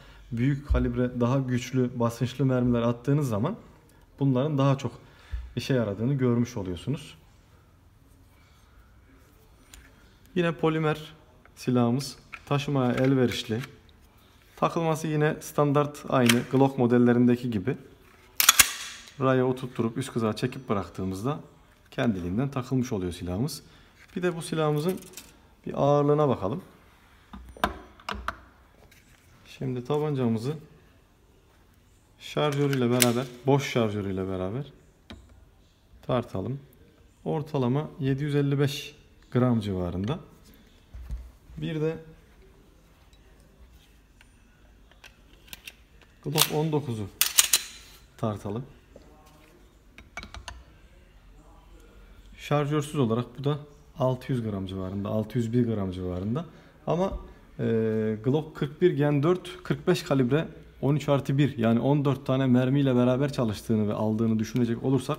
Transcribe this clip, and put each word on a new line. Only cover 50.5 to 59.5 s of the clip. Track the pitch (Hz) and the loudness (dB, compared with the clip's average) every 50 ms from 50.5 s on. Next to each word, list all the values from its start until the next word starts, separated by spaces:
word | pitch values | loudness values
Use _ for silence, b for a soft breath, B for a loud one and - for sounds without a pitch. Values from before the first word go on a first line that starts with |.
| - b b b b b b b b b b b b b b - - - - - - - - - b b b b b b b b b b b b b | -14 b b b b b b b b b b b b b b -20 -20 -20 -20 -20 -20 -20 -20 -20 b b b b b b b b b b b b b
Şarjörsüz | - - - 147 151 147 139 151 151 143 147 - | -10 -4 0 0 0 2 2 0 -2 -2 -2 0
olarak | 147 127 110 113 120 123 - - 143 | 0 2 2 2 0 -2 -4 -8 -6
bu | 135 | -2
da | 143 151 143 - - - - - - - - | -2 -2 -4 -6 -16 -20 -20 -20 -14 -6 -2
altı | 127 131 127 123 - - | 0 0 0 -2 -4 -4
yüz | 135 120 | -4 -2
gram | 110 110 98 95 95 | -2 -4 -6 -6 -6
civarında, | 90 95 95 92 92 98 101 101 107 | -6 -8 -8 -8 -6 -6 -6 -4 -2
altı | 107 110 107 107 - 123 | -2 -2 -2 -2 -2 -2
yüz | 117 113 | -2 0
bir | 120 123 120 | 2 2 2
gram | 113 110 104 98 95 | 2 0 -2 -2 -4
civarında. | 90 92 90 90 87 90 95 110 117 - 175 B B B B B B B - | -4 -6 -6 -4 -4 -4 -4 -4 -4 -4 -6 B B B B B B B -4
Ama, | 147 156 175 190 190 - - - B B B B B - - | -2 0 0 0 -2 -4 -8 -12 B B B B B -8 -4
e, | 123 117 113 113 110 110 110 110 107 110 110 107 113 | -2 0 0 2 0 0 0 0 0 -2 -2 -2 0
Glock | 127 139 156 151 - - | 0 0 0 -2 -4 -6
kırk | - 156 143 - - | -6 -6 -6 -2 2
bir | 180 175 | 4 4
Gen | 147 135 147 147 147 139 | 4 4 2 4 4 4
dört, | 139 170 185 180 - - | 4 2 2 0 -2 -12